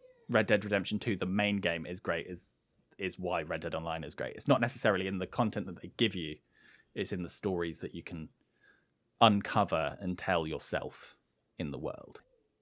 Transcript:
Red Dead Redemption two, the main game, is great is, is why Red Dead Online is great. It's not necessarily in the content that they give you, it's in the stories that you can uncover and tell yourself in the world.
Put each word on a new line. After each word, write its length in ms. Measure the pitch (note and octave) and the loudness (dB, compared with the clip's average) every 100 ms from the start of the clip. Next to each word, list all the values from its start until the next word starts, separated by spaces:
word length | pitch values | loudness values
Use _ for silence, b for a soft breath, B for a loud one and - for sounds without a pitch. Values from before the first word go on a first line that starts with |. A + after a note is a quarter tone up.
| - - - | -20 -20 2
Red 180 | A#2 G#2+ | 4 6
Dead 160 | G#2 | 4
Redemption 340 | G#2 G2+ F2+ G#2 | 4 0 2 -2
two, 180 | B2 G2 | 0 -2
the 80 | F#2 | 0
main 320 | G2 G#2 G2+ | 2 2 2
game, 280 | F2 E2+ D#2+ | 0 -2 -4
is 140 | F2+ | -6
great 280 | - E2+ - | -4 -4 -4
is, 240 | F2 - _ _ _ _ - | -10 -12 _ _ _ _ -6
is 220 | F#2+ - | -6 -4
why 220 | F2+ F2 | -2 -2
Red 180 | D#2+ E2 | -2 -4
Dead 140 | E2 E2 | -4 -4
Online 300 | E2 D#2+ D2+ | -4 -6 -6
is 100 | - | -8
great. 220 | B1+ - | -8 -4
It's 100 | - | 2
not 140 | A#2 | 2
necessarily 460 | A#2+ - A2+ F#2+ F#2+ | 2 2 2 4 0
in 100 | F#2+ | -2
the 80 | F#2 | -4
content 380 | - A2+ G#2+ F#2+ | 0 0 0 -6
that 160 | F2 | -10
they 100 | F2+ - | -10 0
give 180 | A2+ F#2+ | 0 0
you, 220 | D#2 D2 _ _ - - _ - | -8 -10 _ _ -20 -20 _ -6
it's 160 | F#2 | -4
in 100 | F#2+ | -4
the 60 | E2 | -6
stories 500 | - G2+ F2 E2+ D#2+ | -4 -2 -2 -2 -6
that 140 | - | -10
you 80 | F2 | -10
can 280 | - E2 D#2 _ _ _ _ _ _ _ _ - | -10 -10 -12 _ _ _ _ _ _ _ _ 6
uncover 800 | A2+ G2+ - A2+ G2 D#2+ C#2+ - | 8 8 4 2 4 2 0 -2
and 180 | F#2 F2+ | -4 -4
tell 300 | - F2 D#2 | 2 2 2
yourself 720 | D2 - - - - - - _ _ _ - | -4 -2 -4 -4 -12 -18 -20 _ _ _ -8
in 120 | D#2 | -6
the 60 | C2+ | -4
world. 420 | D2+ - - - _ _ _ _ | -6 -8 -14 -20 _ _ _ _